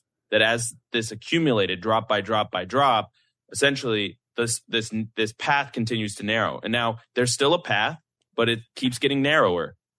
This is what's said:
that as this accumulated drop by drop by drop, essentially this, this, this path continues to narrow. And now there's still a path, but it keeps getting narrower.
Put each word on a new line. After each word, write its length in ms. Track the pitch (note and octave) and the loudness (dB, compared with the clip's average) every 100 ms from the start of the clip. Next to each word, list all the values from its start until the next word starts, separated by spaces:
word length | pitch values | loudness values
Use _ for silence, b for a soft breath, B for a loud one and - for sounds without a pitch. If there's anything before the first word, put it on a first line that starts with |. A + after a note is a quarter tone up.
| _ _ - | _ _ 0
that 100 | G#2+ | 2
as 320 | A2 A#2 A#2 - _ | 4 2 -2 -10 _
this 200 | A#2+ A2 | -4 -4
accumulated 720 | G#2+ - E3+ D#3+ A2+ F#2+ F#2 | -8 -4 0 2 2 2 -2
drop 260 | G#2 A2 A2 | 0 0 2
by 140 | G#2+ | -2
drop 300 | G2 A2 G#2 | 0 0 0
by 140 | F#2 F#2 | -4 -2
drop, 460 | A#2+ C#3 A2+ G2 _ _ _ _ | 2 2 2 0 _ _ _ _
essentially 680 | C3 C#3 C#3 C3 G#2+ G2 - _ - | 0 2 2 -2 -2 -2 -8 _ -4
this, 260 | A#2+ A2+ - | -4 -4 -4
this, 240 | A#2 A2 A2 A2+ - | -4 -2 -4 -6 -4
this 180 | A2 | -4
path 380 | - - C#3+ C3+ | -4 0 0 0
continues 440 | - A2+ A#2 G#2+ - | -4 -4 -2 -4 -6
to 80 | |
narrow. 360 | G2+ A2+ F#2+ C2 | -4 -2 -2 -4
And 80 | G#2 | -4
now 260 | A#2 A#2 A2+ b - | -2 -2 -4 b -2
there's 160 | B2 | 0
still 200 | - C#3 | 2 2
a 80 | E3+ | 2
path, 380 | - G#2 A2+ D#3+ _ _ _ - | 0 0 0 -4 _ _ _ -2
but 140 | A#2 | 0
it 100 | A#2 - - | 0 -6 -4
keeps 240 | B2+ B2 | -4 0
getting 220 | C#3 C#3 | 0 2
narrower. 540 | C#3 D#3 A2 F2 D#2 - _ | 2 4 4 2 -4 -10 _